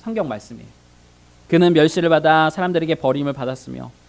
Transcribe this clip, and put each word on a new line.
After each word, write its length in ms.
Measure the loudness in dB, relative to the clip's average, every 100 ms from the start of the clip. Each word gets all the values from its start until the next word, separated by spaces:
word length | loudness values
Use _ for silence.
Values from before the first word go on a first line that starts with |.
성경 260 | -8 -6 -6
말씀이에요. 400 | -8 -14 -20 -20 _ _ _ _ _ _ _ -2
"그는 240 | 2 4
멸시를 380 | 4 2 2 0
받아 400 | 2 4 2 2
사람들에게 440 | -2 -4 -2 -2 -2
버림을 360 | -2 -2 -4
받았으며 580 | -6 -8 -10 -12 -16 -16 -20